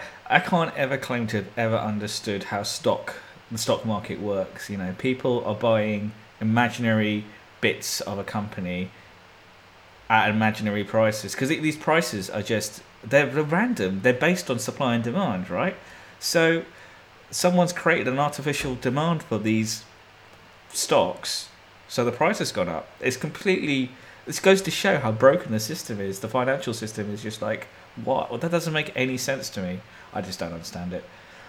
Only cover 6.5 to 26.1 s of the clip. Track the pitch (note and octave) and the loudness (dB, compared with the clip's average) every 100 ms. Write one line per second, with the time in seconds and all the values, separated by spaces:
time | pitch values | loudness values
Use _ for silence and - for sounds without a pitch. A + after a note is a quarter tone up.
6.5 | A2+ A#2+ A#2 A#2 A2 G#2+ G#2 G#2+ - - | 4 2 2 2 2 2 0 -4 -14 -20
7.5 | - A2+ - - - - G2+ G2 A2 G#2 | -2 0 0 -2 -6 -4 -6 -4 -4 -6
8.5 | - F2+ F2+ F#2 - - - - - - | -6 -6 -4 -6 -10 -20 -20 -20 -20 -20
9.5 | - - - - - - A2 G#2 G#2+ A2 | -20 -20 -20 -20 -10 2 4 6 4 2
10.5 | G#2+ G#2+ G#2 G2 A2+ A2 G#2+ G2+ - C3+ | 2 -2 -2 0 4 4 2 -4 -4 -2
11.5 | D#3+ D#3 D3+ - D#3 E3+ G#2+ F#2+ - G2+ | 0 -2 -2 2 2 2 -2 -4 -4 0
12.5 | A2 - - - - A2+ C#3+ C#3 C3+ D3 | 0 -2 -8 -20 -16 2 4 4 2 2
13.5 | E3+ B3 A#3+ F#2+ G2 B2 B2 D#3 F3+ - | 2 2 0 0 2 4 4 4 2 0
14.5 | A#2+ A#2+ - C3 A#2 A#2 D#3 F3+ F#2+ F2+ | -2 -2 -2 0 2 0 0 0 -2 -2
15.5 | F2+ E3+ F#3 - - - - - E3+ E3 | -2 -2 -4 -12 -20 -20 -10 0 4 4
16.5 | E3 - - - - - - - - F3+ | 4 -2 -14 -20 -20 -20 -20 -10 0 4
17.5 | F3+ F3 F3 E3+ E3 B2+ C3 D3 D3 C#3+ | 4 4 2 2 2 2 2 0 0 -4
18.5 | C#3+ C#3+ B2 C3 C3+ D#3+ D#3+ - A2 A2 | -2 -2 -2 -2 0 0 0 -2 -2 2
19.5 | A2 A2 - - - - - - - - | 2 0 -4 -10 -20 -20 -20 -20 -20 -20
20.5 | - - - - D3+ F#3 - - - - | -20 -10 -4 2 4 4 0 -6 -8 -8
21.5 | - - - - - A#2+ A#2 D#3+ G#3+ - | -18 -20 -20 -8 -2 0 2 0 0 -2
22.5 | G#2 F2 D#2+ - - B2+ B2+ D3+ - G3 | -2 -2 -4 -8 -6 -4 -2 -6 -4 0
23.5 | F3+ D3 C3+ B2+ - - - - C#3+ F#3+ | 0 0 0 -2 -6 -20 -18 -10 2 6
24.5 | F#3+ F#3+ - G3+ D#3 A#2+ A2+ C3+ E3+ - | 6 4 0 2 2 2 6 8 6 2
25.5 | A2 G#2+ D#3+ - G#2 G2 | -2 -2 -6 -6 -6 -4